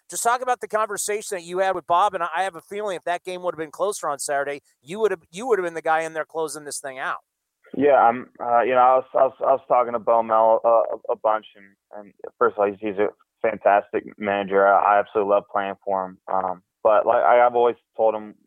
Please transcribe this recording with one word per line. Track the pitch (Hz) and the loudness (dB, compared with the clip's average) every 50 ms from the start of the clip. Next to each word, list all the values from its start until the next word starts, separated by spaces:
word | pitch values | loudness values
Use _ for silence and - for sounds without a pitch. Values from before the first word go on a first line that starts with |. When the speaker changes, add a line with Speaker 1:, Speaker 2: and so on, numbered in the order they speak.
| _ - | _ -14
Speaker 1:
Just | 180 - | -8 -4
talk | - 233 247 247 | 0 0 0 0
about | 254 254 247 - | 0 -2 -2 -2
the | 220 185 | -4 -4
conversation | 214 214 220 208 202 - - 208 208 220 - - 202 175 | -2 -2 -2 -2 -4 -6 -6 -6 -6 -6 -6 -8 -8 -8
that | 170 | -8
you | 170 180 185 | -6 -2 -2
had | 190 190 185 | 0 0 -2
with | 175 - | -4 -2
Bob. | - 170 175 208 202 | 0 2 2 2 2
And | - 170 | 0 -4
I, | 170 165 160 | -6 -4 -4
I | 175 | -4
have | 190 196 165 | -4 -6 -8
a | 160 | -12
feeling | - - 202 202 214 202 175 | -14 -12 -10 -8 -8 -6 -8
if | 156 - | -6 -6
that | 170 175 170 - | -6 -6 -6 -6
game | 185 180 180 | -10 -10 -6
would | 180 175 156 | -6 -6 -6
have | 156 | -6
been | 160 147 | -8 -10
closer | - - 190 208 202 - 170 156 | -6 -4 -4 -4 -4 -4 -6 -6
on | 143 135 | -6 -6
Saturday, | - 151 143 139 139 143 143 139 - _ _ _ | -6 -4 -4 -2 -4 -4 -8 -10 -14 _ _ _
you | 123 143 190 220 | _ -12 -4 -2
would | 220 196 | -2 -2
have, | 190 165 _ _ | -2 -4 _ _
you | 165 190 247 | -14 -10 -4
would | 254 214 190 | -2 -2 -2
have | 175 | -2
been | 170 165 | -4 -6
the | 160 | -4
guy | - 160 160 160 | -2 0 0 0
in | 165 160 | -2 -4
there | 160 156 147 | -6 -8 -8
closing | - - 160 160 147 139 156 147 | -6 -6 -6 -6 -6 -8 -12 -12
this | 139 - - | -12 -12 -12
thing | 147 135 127 131 | -12 -12 -10 -8
out. | 151 175 - - _ _ _ _ _ _ _ _ _ _ - | -8 -8 -8 -10 _ _ _ _ _ _ _ _ _ _ -4
Speaker 2:
Yeah, | - 143 147 135 | 0 2 4 6
I'm, | 113 104 117 120 127 - - _ - | 6 6 4 4 0 -6 -14 _ -10
uh, | 117 120 120 120 | -4 0 2 2
you | 107 123 127 | 2 2 4
know, | 123 | 4
I | 123 127 131 | 6 6 4
was, | 131 - _ - | 2 0 _ 0
I | 143 135 | 0 0
was, | 127 - - | 0 0 -2
I | 123 131 | 0 0
was | 135 123 - | 0 0 0
talking | - 135 123 120 120 120 | 0 0 0 0 0 -4
to | 113 | -4
Bo | 98 120 117 113 | 0 0 2 2
Mel, | 113 113 113 110 113 113 113 110 - | 2 2 2 4 4 4 4 4 2
uh, | 117 | 2
a, | 117 113 - - 113 110 - - | 2 2 2 0 -4 -8 -6 -6
a | 120 | -6
bunch, | 104 - 110 107 107 107 - _ | -2 -2 -2 -2 -2 -4 -10 _
and, | 101 98 98 98 _ _ _ - 104 | -20 -20 -20 _ _ _ _ -20 -20
and | 104 101 - _ - - - - | -20 -20 -20 _ -18 -14 -2 0
first | 123 110 - | 0 0 2
of | 107 | 0
all, | 101 | -2
he's, | 104 98 95 | -2 -2 -4
he's | 110 107 92 98 | -6 -6 -2 -2
a | 104 - - _ _ _ _ _ | -2 -2 -4 _ _ _ _ _
fantastic | - 113 107 95 - 101 101 104 - _ - 95 - - - - | -4 -4 -2 0 2 4 4 4 2 _ -4 -6 -6 -8 -12 -8
manager. | 104 101 101 101 101 95 98 98 98 | -4 -2 -2 -2 -2 0 2 4 4
I, | 101 98 87 - 101 104 | 6 4 4 4 4 4
I | 101 | 2
absolutely | 101 - - 110 98 101 | 2 0 -2 -2 0 2
love | 101 101 - - | 2 0 0 -2
playing | - 101 98 98 95 - _ | -6 -6 -4 -6 -8 -8 _
for | 98 95 95 92 | -6 -4 -4 -6
him. | 92 92 - _ - | -8 -12 -14 _ -6
Um, | 95 95 92 92 87 92 _ _ _ _ - | -4 -4 -4 -4 -6 -10 _ _ _ _ 2
but, | 110 107 101 - | 2 4 4 4
like, | 107 120 120 - | 2 2 2 4
I, | 90 120 120 123 | 4 4 4 4
I've | 123 120 | 4 2
always | 120 120 120 113 - _ _ _ | 2 0 0 0 -4 _ _ _
told | - 110 110 107 | -2 -2 0 -2
him, | 107 107 107 104 _ _ | -4 -8 -14 -18 _ _